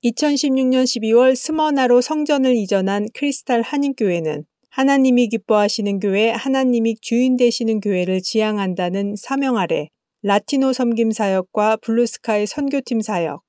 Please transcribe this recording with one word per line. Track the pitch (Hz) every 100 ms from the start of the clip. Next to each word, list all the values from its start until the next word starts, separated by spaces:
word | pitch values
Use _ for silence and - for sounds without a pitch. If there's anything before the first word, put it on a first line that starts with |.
이천십육 | 240 226 302 285 294 262 254
년 | 254
십이월 | 254 226 220 233 262
스머나로 | 262 - 311 311 277 254 247
성전을 | 247 311 302 285 262
이전한 | 240 196 196 190 202 214
크리스탈 | - 285 269 - 240
한인교회는 | 233 294 285 262 208 170 160 147 156 _ _
하나님이 | - 269 277 262 247 233
기뻐하시는 | 220 - 214 202 - 202 196
교회, | 196 190 226
하나님이 | 233 277 262 262 240 226 226
주인 | - 233 254
되시는 | 247 240 233 226 220
교회를 | 202 185 180 185
지향한다는 | 185 220 214 208 190 175 175 190 202 208
사명 | - 277 277 233
아래 | 175 156 151 _ _ _
라티노 | 196 202 - 277 262
섬김사역과 | 254 240 226 226 214 202 190 185 214 214 220
블루스카이 | - 226 240 - - 208
선교팀 | 208 - 277 277 - 226
사역 | 214 190 160 -